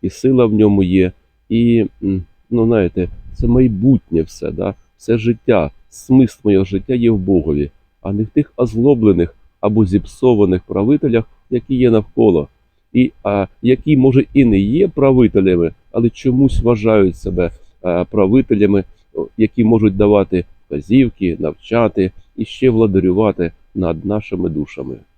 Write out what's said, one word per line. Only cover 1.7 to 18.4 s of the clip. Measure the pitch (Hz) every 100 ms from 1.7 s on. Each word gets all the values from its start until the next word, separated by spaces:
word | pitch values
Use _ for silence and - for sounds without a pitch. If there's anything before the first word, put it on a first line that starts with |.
| 117 107 _
м, | 98 95 85 _ _
ну, | 120 113
знаєте, | 113 90 - 90 - -
це | - 120
майбутнє | 123 127 98 123 123 _ 82
все, | 78 - -
да? | - 95 95 _ _
Все | - 117
життя, | 110 117 - 107 76 - _
смисл | - - 131 123 -
моєго | 107 98
життя | 95 98 -
є | 127 117
в | 107
Богові, | 92 92 76 73 71 _ _ _
а | 90
не | 101
в | 110
тих | - 147 -
озлоблених | 120 110 127 127 107 87 87 - _ _
або | 101 107 98
зіпсованих | 95 - - 127 113 101 90
правителях, | - 90 107 151 147 113 - _ _
які | 123 -
є | 127 123
навколо. | 110 104 - 113 85 71 _ _ _ _
І, | - 127 -
а, | - 101 95 _
які, | 117 127 - 143
може, | 131 131 -
і | 139
не | 123 101
є | 98 143 190
правителями, | 151 139 131 113 104 95 90 82 - _
але | 117 117
чомусь | - 135 127 135 -
вважають | 117 117 110 110 95 87
себе, | 98 90 85 - - _
а, | 90 87
правителями, | 87 104 95 123